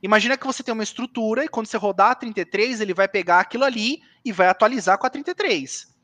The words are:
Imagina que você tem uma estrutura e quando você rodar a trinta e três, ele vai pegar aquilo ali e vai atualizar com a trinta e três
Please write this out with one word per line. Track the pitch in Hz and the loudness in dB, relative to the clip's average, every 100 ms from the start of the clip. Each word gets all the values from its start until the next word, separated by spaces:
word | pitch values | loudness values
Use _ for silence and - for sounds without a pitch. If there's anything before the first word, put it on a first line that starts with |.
Imagina | 190 214 214 269 | 2 2 2 -2
que | 269 | -4
você | 262 | -6
tem | 254 | -4
uma | 226 | -6
estrutura | 214 - 254 - 220 226 | -6 -6 -8 -4 -2 -2
e | 311 | -2
quando | - 220 | -6 -6
você | 220 | -4
rodar | 202 185 202 | -2 4 4
a | |
trinta | 254 240 208 | 2 -4 -8
e | |
três, | 170 - 233 240 | -6 -2 -2 -2
ele | 208 | -4
vai | 180 196 | 0 0
pegar | 202 175 175 | 0 4 4
aquilo | 190 233 | 4 0
ali | 269 233 214 294 _ _ | 0 0 -4 -6 _ _
e | - | -10
vai | 185 185 | 2 2
atualizar | 190 214 254 196 196 | 4 2 2 0 2
com | 254 | 0
a | |
trinta | 262 294 | -4 -10
e | |
três | 359 415 190 135 - - _ | -4 -2 -2 -4 -12 -16 _